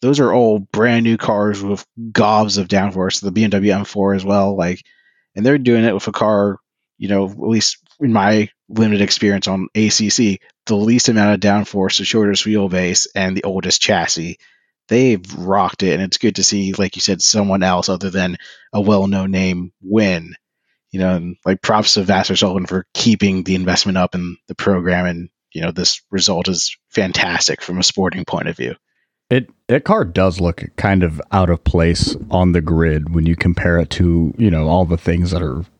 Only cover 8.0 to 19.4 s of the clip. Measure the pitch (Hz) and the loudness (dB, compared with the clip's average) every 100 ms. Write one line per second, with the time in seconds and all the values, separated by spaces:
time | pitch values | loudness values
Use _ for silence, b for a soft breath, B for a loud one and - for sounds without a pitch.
8 | 139 110 98 107 104 - _ 110 110 101 | 0 2 4 2 0 -6 _ 0 2 2
9 | 101 - 104 98 98 95 95 107 107 - | 0 0 0 0 -2 -4 -4 0 0 0
10 | 107 - 110 92 b _ - 104 107 120 | 0 2 0 0 b _ -4 0 2 2
11 | - 110 104 101 101 104 98 101 95 - | 2 2 2 2 2 0 0 -2 -2 -2
12 | 95 113 104 98 107 107 98 92 90 101 | -2 0 2 0 0 0 0 0 0 -2
13 | - 98 92 95 - 95 90 - - 95 | -2 -2 -2 -2 -4 -4 -2 -2 2 0
14 | 82 85 82 90 b b b _ _ 117 | 0 -4 -6 -12 b b b _ _ 2
15 | 131 104 98 101 90 98 90 - 95 80 | 4 2 -4 -10 -2 0 0 0 0 0
16 | 95 - 113 98 95 101 95 95 95 - | -2 -2 -2 0 0 0 -2 -2 -4 -2
17 | - 92 - 107 101 95 92 90 - 90 | -4 0 0 0 0 2 2 0 -2 -4
18 | 95 92 90 90 B B B 104 101 101 | -4 -2 -4 -4 B B B -2 2 2
19 | 98 98 95 95 | 2 -2 -2 -2